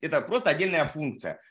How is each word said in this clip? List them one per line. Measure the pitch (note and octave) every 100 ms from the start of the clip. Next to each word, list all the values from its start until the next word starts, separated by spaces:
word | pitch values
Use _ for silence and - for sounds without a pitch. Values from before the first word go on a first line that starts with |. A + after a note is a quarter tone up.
Это | D#3+ D3+
просто | - A#3+ G#3+
отдельная | D3+ F#3+ E3+ C#3+
функция. | D3+ D3 B2+ E2 - _